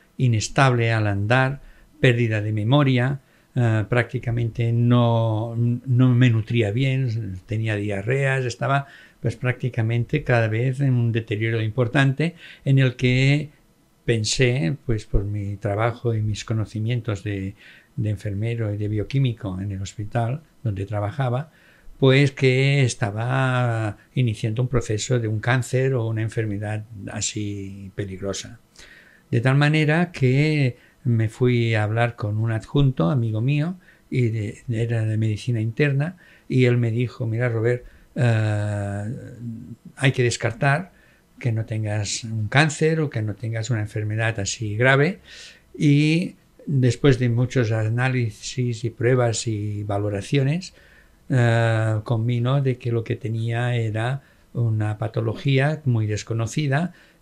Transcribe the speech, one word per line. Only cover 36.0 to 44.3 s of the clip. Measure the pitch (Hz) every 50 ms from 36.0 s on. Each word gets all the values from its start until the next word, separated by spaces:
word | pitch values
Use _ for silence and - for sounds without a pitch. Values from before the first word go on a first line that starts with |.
| 143 175 - - - - - - _
y | - - 127 127
él | 120 120
me | 120 120 113
dijo, | 110 117 123 113 - - 120
"Mira, | 113 113 117 127 123
Robert, | 113 113 110 120 120 123 - - - - - _ -
eh, | - 123 120 113 110 110 107 107 104 104 104 104 104 101 101 101 101 104 107 131 131 107 107 101 110 120 117 113 107 101 - 123 - - 175 -
hay | - 135 135
que | 127 - 123
descartar | 117 - - - 110 113 - 143 139 139 160 190 - _ _ _ _ _ _ _ _ _ -
que | - 123
no | 110 113 110
tengas | - 110 110 110 107 104 107 101 - - - -
un | 113 113 110 107
cáncer | 101 - 135 156 160 - - 160 156 160 160
o | 156 139
que | - 117
no | 107 104 101
tengas | - - 113 113 113 110 -
una | 117 107
enfermedad | 104 104 - 110 107 107 107 110 113 113